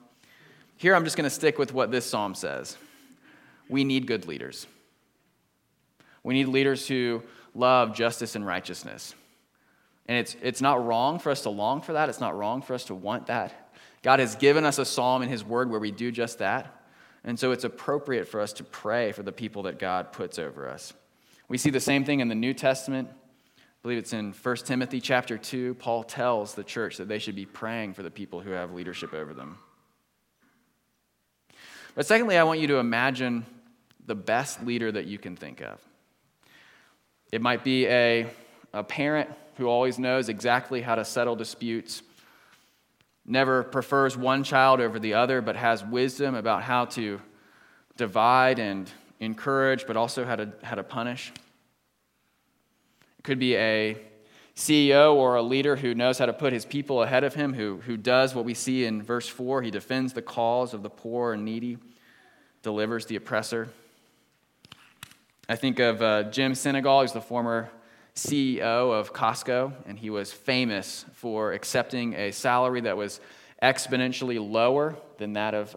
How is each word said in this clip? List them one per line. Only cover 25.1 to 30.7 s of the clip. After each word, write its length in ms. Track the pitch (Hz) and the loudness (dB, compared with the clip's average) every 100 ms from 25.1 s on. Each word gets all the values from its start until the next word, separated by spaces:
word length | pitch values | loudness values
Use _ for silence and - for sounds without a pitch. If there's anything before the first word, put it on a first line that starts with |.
| 127 123 110 | 0 0 -6
two. 360 | - 127 123 | -6 -6 -4
Paul 280 | 123 120 117 | -4 -2 -2
tells 520 | 113 131 123 113 104 | -4 -2 0 0 -2
the 100 | - | -8
church 320 | 98 120 101 - | -8 -6 -6 -6
that 100 | 98 | -6
they 140 | 107 | -6
should 160 | 113 98 | -6 -10
be 100 | 98 | -12
praying 480 | - 113 113 107 | -10 -8 -6 -8
for 80 | 92 | -10
the 80 | 85 | -12
people 300 | 101 95 87 | -12 -12 -10
who 100 | 98 | -8
have 240 | 92 87 | -6 -6
leadership 400 | 87 87 87 - | -8 -10 -10 -10
over 180 | 78 76 | -10 -10
them. 260 | 67 69 - _ _ _ _ _ _ _ _ _ _ _ | -12 -16 -18 _ _ _ _ _ _ _ _ _ _ _